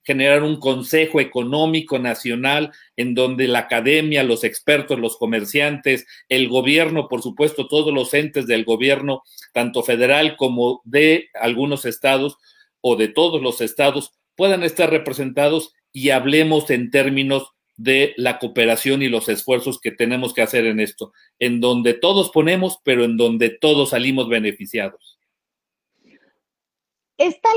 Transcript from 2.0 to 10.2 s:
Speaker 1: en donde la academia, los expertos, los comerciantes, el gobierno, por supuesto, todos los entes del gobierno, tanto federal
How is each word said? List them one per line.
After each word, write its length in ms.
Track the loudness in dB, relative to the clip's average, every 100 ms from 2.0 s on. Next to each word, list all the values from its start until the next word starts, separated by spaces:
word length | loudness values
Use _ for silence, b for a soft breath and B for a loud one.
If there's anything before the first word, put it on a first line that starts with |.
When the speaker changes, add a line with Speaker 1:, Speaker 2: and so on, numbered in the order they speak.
| -4 -4 -6 -4 -2 -2 -4 B B -6
Speaker 1:
en 180 | -2
donde 340 | 0 0 0 0
la 120 | 0
academia, 640 | 0 -2 2 2 2 0
los 220 | 0 0
expertos, 540 | -2 -2 0 0 0 -4
los 200 | -4 -4
comerciantes, 880 | -4 -2 -2 -2 -2 -2 -2 -2 -6 B B
el 200 | -2 2
gobierno, 600 | 0 2 2 2 -2 -4
por 140 | -6
supuesto, 460 | -6 -2 -2 -2 -2
todos 240 | 0 0
los 220 | -2 -2
entes 320 | -2 -2 -6 -2
del 180 | -2
gobierno, 580 | 0 0 0 0 -2 -6 B B B
tanto 300 | -4 -2 -2
federal 540 | -2 0 2 2